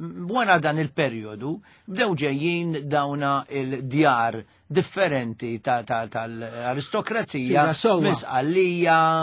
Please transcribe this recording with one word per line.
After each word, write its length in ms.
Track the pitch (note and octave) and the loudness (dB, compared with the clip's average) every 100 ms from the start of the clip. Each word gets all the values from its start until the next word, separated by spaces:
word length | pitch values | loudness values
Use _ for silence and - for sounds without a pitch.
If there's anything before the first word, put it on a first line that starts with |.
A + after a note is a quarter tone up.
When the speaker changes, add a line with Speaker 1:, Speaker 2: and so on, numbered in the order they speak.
| E3 F3 F3 | -12 -10 -4
Speaker 1:
wara 320 | B3 G#3+ F3 | 0 4 4
dan 180 | D3+ D3+ | 4 0
il-perjodu, 720 | D3 - C#3 A2+ G#2+ G#2+ B2+ F#3 - - - | -2 0 0 -2 -8 -8 -8 -8 -12 -20 -8
bdew 240 | F#3+ A#3 | -2 0
ġejjin 640 | D#3 C#3+ C#3 E3 E3+ E3+ D3+ C#3+ | 0 0 0 -2 -2 -2 -4 -2
dawna 460 | D3 C#3+ C#3+ C#3+ C#3 - | 0 0 -2 0 -2 -2
il-djar 880 | C#3 C3 C3 C3 C#3+ D3+ A#2+ A#2 A2 G2+ _ - | -6 -4 -6 -2 4 6 6 2 -2 -12 _ -4
differenti 920 | D3+ - F#3+ F3+ C#3 A#2 A2 A#2+ A2+ | -2 0 0 0 0 -4 -6 -8 -4
ta-, 220 | C3+ B2 | -2 -2
ta-, 240 | G#2+ A#2 A2+ | -2 -4 -4
tal-aristokrazija, 1600 | A2+ A#2 A2+ A2+ A#2 A#2+ C3+ C3+ G#3+ G#3 A3+ F#3 D3 B2+ C#3 | -6 -8 -10 -10 -8 -4 -4 -4 -4 -4 -4 -4 -4 2 4
Speaker 2:
Sira, 120 | D#3 | 2
sewwa. 300 | D#3 A3+ F#3 D3+ | 2 2 4 2
Speaker 1:
misqallija, 880 | C#3+ - B2+ C#3+ F#3 F3+ F3 E3+ D#3+ D#3+ D#3+ | 0 0 -2 0 2 2 2 2 4 4 2